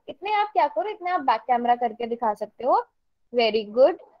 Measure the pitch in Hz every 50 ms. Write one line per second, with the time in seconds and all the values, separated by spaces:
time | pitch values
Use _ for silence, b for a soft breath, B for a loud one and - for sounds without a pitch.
0 | - - - - 349 415 427 415 427 415 - 359 302 294 - 311 359 427 427 427
1 | 349 359 359 349 269 262 226 220 - - 247 240 240 240 240 240 247 226 214 -
2 | 240 226 233 233 240 214 208 - 208 208 _ - 226 269 349 453 480 _ _ _
3 | _ _ _ _ _ - 233 247 233 220 208 226 208 208 208 247 269 330 339 -
4 | - - _ _